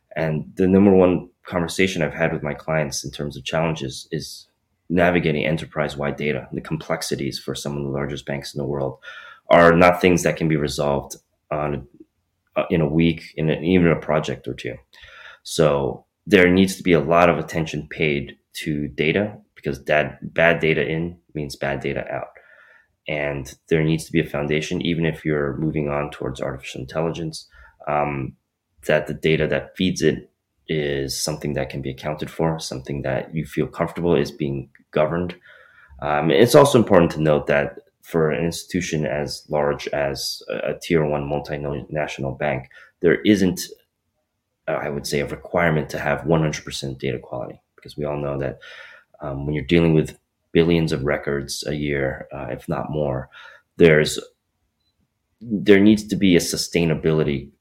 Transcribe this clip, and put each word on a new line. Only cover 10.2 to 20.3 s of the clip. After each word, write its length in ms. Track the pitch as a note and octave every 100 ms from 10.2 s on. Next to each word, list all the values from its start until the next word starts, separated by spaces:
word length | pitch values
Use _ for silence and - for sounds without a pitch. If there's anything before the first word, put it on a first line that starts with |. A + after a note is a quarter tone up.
that 140 | E2 -
can 100 | E2
be 100 | D2+
resolved 580 | C#2+ C#2+ D2 C#2 - - _ _ -
on, 360 | D2+ D2 C#2+ - - - _ _ _ _ -
uh, 100 | -
in 120 | E2+
a 60 | D2
week, 460 | D#2+ E2 D#2 - -
in 140 | D#2
a, 100 | C2
even 300 | E2 F#2 E2+
a 80 | D2+
project 480 | - D#2 D2 B1+ -
or 60 |
two. 220 | B1+ B1 - _ - - - - -
So 600 | - - D2+ C#2+ C2 - _ _ -
there 240 | F#2+ F2+
needs 240 | F#2 F#2+ -
to 80 |
be 100 | F2+
a 60 | D#2+
lot 300 | C#2+ E2+ F2
of 80 | D#2
attention 500 | D#2 E2+ D#2 D2+ D2+
paid 480 | - D#2+ C#2+ C#2+ - _
to 340 | - E2 D2 C#2+
data, 500 | C2+ D#2 F2+ G#2+ - _ _
because 280 | D2+ C2+ -
that 480 | D2+ C#2 - -